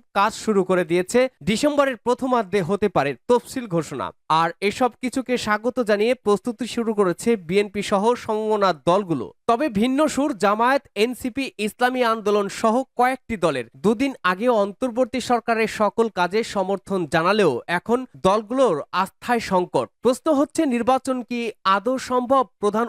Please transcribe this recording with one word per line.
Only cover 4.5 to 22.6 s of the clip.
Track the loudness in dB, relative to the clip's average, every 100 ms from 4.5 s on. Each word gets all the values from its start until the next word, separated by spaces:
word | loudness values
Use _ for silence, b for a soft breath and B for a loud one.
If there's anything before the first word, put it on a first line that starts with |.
| 0 -4
এসব | 0 -2 -2
কিছুকে | -6 -6 -2 -4 -2
স্বাগত | -2 -2 -2 0
জানিয়ে | 2 2 0 0
প্রস্তুতি | 0 0 -6 -6 -4
শুরু | -2
করেছে | 0 0 0 0 -2 0
বিএনপি | 0 0 -4 -2
সহ | 0 0 0
সমমনা | -2 -4 0 2 2 0 0
দলগুলো। | 0 0 -4 -4 -8 -2
তবে | 0 0 0
ভিন্ন | 0 2 0
সুর | 2 -2 0
জামায়াত, | 0 2 2 0 _ -2
এনসিপি, | -2 -2 -8 -6 -8 -4 -6
ইসলামী | 0 -2 0
আন্দোলন | 0 0 0 0 0 -2
সহ | 0 0 -2 0
কয়েকটি | 0 0 -8 -2
দলের। | -2 -2 -8 -2
দুদিন | 0 2 -2 -2 -2
আগে | 0 2 2
অন্তর্বর্তী | 0 -2 -4 -2 -2 -2 -2
সরকারের | -2 0 -2 -2 0
সকল | -2 2 -2 0
কাজে | -2 0 -2 -4
সমর্থন | -2 -4 -4 -4 0
জানালেও | 0 2 4 2 0 -4 -6
এখন | -2 -2 -4 -2 0
দলগুলোর | 0 -2 0 2 0 -4 -4
আস্থায় | -4 _ -2 -2 0
সংকট। | -2 0 -2 -2 _
প্রশ্ন | -2 0 0 2
হচ্ছে, | 0 0 0
নির্বাচন | 0 0 0 0 -6 -4
কি | -6 -6 -4 0 2
আদৌ | 2 -4 -2
সম্ভব? | -2 2 0 0
প্রধান | _